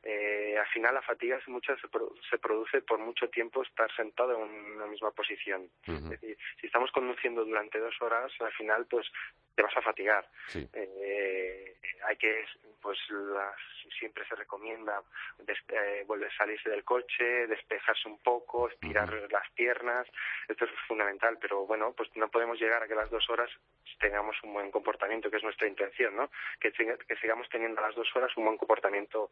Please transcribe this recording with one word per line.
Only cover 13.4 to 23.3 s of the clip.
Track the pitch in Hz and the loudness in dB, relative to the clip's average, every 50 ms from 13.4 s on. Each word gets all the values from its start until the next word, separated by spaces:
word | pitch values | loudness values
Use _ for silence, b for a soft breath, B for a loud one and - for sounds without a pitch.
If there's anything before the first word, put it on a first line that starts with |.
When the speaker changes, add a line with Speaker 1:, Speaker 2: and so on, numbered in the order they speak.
| 98 101 101 - - - - - - - - - | -2 -4 -6 -10 -14 -14 -14 -16 -14 -12 -10 -8
Speaker 1:
siempre | 117 110 _ - 104 - | -8 -8 _ -10 -8 -8
se | 117 | -8
recomienda | 101 104 - - 98 107 110 113 110 113 107 104 101 95 _ B B B B B B | -10 -8 -10 -10 -10 -8 -10 -10 -6 -4 -4 -4 -4 -6 _ B B B B B B
des-, | 107 107 104 - - _ | -8 -6 -6 -6 -6 _
eh, | - 110 104 101 101 101 101 101 | 0 0 0 0 0 -2 -2 -4
volver | 107 101 104 107 | -4 -2 -2 -6
a | - | 0
salirse | - 107 104 107 110 - 113 | 0 0 0 0 -4 -2 -2
del | 107 101 - | -2 -2 2
coche, | - 120 123 123 - - - 123 120 123 123 120 | 2 2 2 2 -2 0 2 2 4 4 2 2
despejarse | 113 110 - - _ 110 101 - - 110 - - 110 | 2 0 -2 -2 _ -4 -2 2 2 0 2 0 -6
un | 107 - _ | -10 0 _
poco, | 123 120 120 120 - - 120 123 120 | 4 4 4 0 -4 0 0 0 0
estirar | - _ - 80 - 104 104 104 104 | -2 _ -8 2 2 2 2 4 0
Speaker 2:
Ujú. | 107 101 104 | -4 -4 0
Speaker 1:
las | 104 101 95 - | 0 0 0 0
piernas. | _ - 120 120 123 - 120 123 120 123 123 - B B B B B B B B | _ 2 2 2 2 2 0 0 0 0 -2 -4 B B B B B B B B
Esto | 110 - 120 | 0 0 0
es | - - - - - | -2 -2 -8 -4 -2
fundamental, | 117 107 104 101 98 98 - 117 117 113 | 2 2 2 2 2 2 2 2 2 2
pero | - 98 101 98 98 98 | -2 -2 0 0 2 0
bueno, | 110 110 107 117 123 | 0 2 2 -2 0
pues | - 113 - _ | -2 -6 -4 _
no | 110 110 110 | 0 0 4
podemos | - 117 117 117 117 110 | 4 4 4 4 0 2
llegar | 113 110 113 117 | 4 4 4 4
a | 113 104 | 2 0
que | 110 | 0
las | 107 110 110 | 0 0 0
dos | 117 110 110 | 0 0 2
horas | - | 2